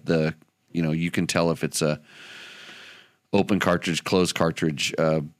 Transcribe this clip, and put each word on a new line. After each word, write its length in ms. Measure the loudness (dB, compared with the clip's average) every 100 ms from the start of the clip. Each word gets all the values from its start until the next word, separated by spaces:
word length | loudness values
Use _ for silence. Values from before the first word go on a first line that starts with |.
the, 300 | 0 0 0 -2 _ _ _
you 120 | -2
know, 100 | 0
you 180 | 0 -2
can 160 | -2 0
tell 240 | 2 2
if 140 | 0
it's 160 | -2 0
a 200 | 0 -2 -6 -20 -20 -20 -18 -18 -20 -20 -20 -20 -20 _ _
open 260 | 0 2 2
cartridge, 460 | 4 2 0 -4
closed 300 | 0 2 2
cartridge, 600 | 2 0 0 -2 -2 -4 0
uh, 220 | 2 2 -2 -6